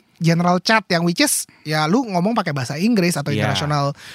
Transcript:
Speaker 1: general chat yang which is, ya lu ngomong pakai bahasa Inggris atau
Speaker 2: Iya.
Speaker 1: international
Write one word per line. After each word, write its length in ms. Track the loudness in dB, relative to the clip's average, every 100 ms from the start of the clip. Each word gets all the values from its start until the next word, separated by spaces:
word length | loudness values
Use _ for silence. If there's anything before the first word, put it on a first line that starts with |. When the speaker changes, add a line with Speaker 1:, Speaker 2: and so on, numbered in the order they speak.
| _ -2
Speaker 1:
general 400 | 0 2 2 0
chat 300 | 2 0 2
yang 160 | 0
which 160 | 0 2
is, 240 | 0 0 -8 _
ya 220 | -4 -2
lu 240 | 2 2 0
ngomong 240 | 0 0
pakai 240 | 0 -2 -4
bahasa 240 | -6 -2
Inggris 400 | 0 2 0 0
atau 100 | -2
Speaker 2:
Iya. 140 | -2
Speaker 1:
international 480 | 0 -2 -2 -2 -2 -6 -14